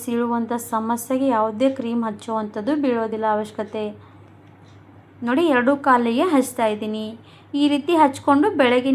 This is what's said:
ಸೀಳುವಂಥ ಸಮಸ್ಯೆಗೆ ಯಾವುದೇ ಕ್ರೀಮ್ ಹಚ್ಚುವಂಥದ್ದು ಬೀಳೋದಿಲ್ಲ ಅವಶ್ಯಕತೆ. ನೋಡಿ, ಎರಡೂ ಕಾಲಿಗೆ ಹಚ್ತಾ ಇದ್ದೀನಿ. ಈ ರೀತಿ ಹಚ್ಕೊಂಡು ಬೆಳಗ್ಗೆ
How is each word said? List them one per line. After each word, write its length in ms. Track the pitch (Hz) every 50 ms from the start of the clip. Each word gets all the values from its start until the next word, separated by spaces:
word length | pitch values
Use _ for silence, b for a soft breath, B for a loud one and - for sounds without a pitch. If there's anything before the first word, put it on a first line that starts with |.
| -
ಸೀಳುವಂಥ 500 | 254 233 233 240 240 240 233 233 226 240 233 233 - 233
ಸಮಸ್ಯೆಗೆ 540 | 220 220 220 240 233 233 - 262 262 269 269 240 220
ಯಾವುದೇ 320 | 220 220 214 208 262 269 269 262
ಕ್ರೀಮ್ 240 | 233 233 233 240 226 220
ಹಚ್ಚುವಂಥದ್ದು 640 | 208 214 - - 220 220 214 208 214 220 208 233 302 302 277
ಬೀಳೋದಿಲ್ಲ 420 | 262 240 226 226 220 214 220 220 220 214 214
ಅವಶ್ಯಕತೆ. 480 | 214 214 - - 214 208 - 220 214 208 208 - B B B B B - - - - - - - - - - - - - - - - - - - 240 240
ನೋಡಿ, 160 | 247 269 349 320 277
ಎರಡೂ 180 | 240 240 254 285 285 285 285
ಕಾಲಿಗೆ 380 | 262 240 240 233 226 254 339 370 311
ಹಚ್ತಾ 320 | 269 254 - - - 233 214 214
ಇದ್ದೀನಿ. 340 | 208 220 214 214 214 214 214 226 226 b b b b b b b 285
ಈ 40 | 285 285 285
ರೀತಿ 200 | 285 269 - 349 320
ಹಚ್ಕೊಂಡು 460 | 311 269 269 - - - 277 277 294 427 403 294
ಬೆಳಗ್ಗೆ 300 | 269 240 247 254 254 269